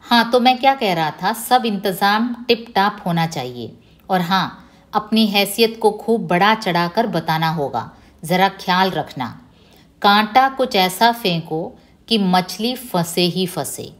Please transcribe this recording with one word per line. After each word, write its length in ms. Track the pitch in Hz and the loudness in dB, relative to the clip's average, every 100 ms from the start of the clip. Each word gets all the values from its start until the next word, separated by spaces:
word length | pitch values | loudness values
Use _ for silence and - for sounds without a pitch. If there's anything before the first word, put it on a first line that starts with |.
| - | 2
हाँ, 180 | 240 226 | 2 4
तो 80 | 247 | 4
मैं 180 | 240 254 | 4 4
क्या 140 | 269 269 | 2 2
कह 180 | 220 | 0
रहा 180 | 165 156 | 0 -2
था, 200 | - 185 | -2 -4
सब 320 | 226 - 254 226 | -4 0 0 2
इंतज़ाम 580 | 196 202 175 202 214 240 240 - | -2 -2 0 0 0 -2 -6 -2
टिप 180 | 240 - 196 | -2 0 0
टॉप 220 | 202 208 185 | 0 0 -4
होना 200 | 170 165 | -2 -2
चाहिए. 400 | 156 127 123 113 - _ _ _ | -4 -8 -10 -12 -14 _ _ _
और 120 | 185 | -2
हाँ, 240 | 170 190 165 - - - _ | 2 0 -2 -8 -20 -20 _
अपनी 320 | 214 - 220 220 | -6 0 2 2
हैसियत 500 | 202 196 - 226 226 | 2 0 2 0 2
को 120 | 214 208 | 0 0
खूब 260 | - 226 170 | -2 -2 0
बढ़ा 260 | 175 196 220 | 2 4 2
चढ़ाकर 520 | 202 170 175 196 226 | 0 0 0 0 -2
बताना 420 | 175 156 160 160 160 | -2 -2 -2 -2 -2
होगा, 240 | 135 117 117 - - _ | -4 -4 -8 -16 -20 _
ज़रा 260 | 156 180 190 190 | -2 2 2 0
ख्याल 300 | - 180 190 | -2 0 2
रखना. 360 | 156 143 - 120 - - _ _ _ _ _ | 0 -6 -8 -10 -10 -20 _ _ _ _ _
कांटा 460 | 208 208 214 262 269 269 | 2 4 4 4 2 0
कुछ 180 | 254 208 | -2 0
ऐसा 340 | 185 175 226 233 | 0 2 2 2
फेंको 400 | 196 170 160 156 202 - _ _ - | -2 -2 -4 -6 -8 -12 _ _ -2
कि 100 | 226 190 | 0 4
मछली 400 | 185 180 - 226 254 233 | 2 0 -6 -6 -6 -4
फंसे 340 | 180 165 - 180 180 | -4 -2 0 0 0
ही 80 | 180 160 | -4 -4
फंसे. 320 | 139 - 123 - | -8 -10 -14 -18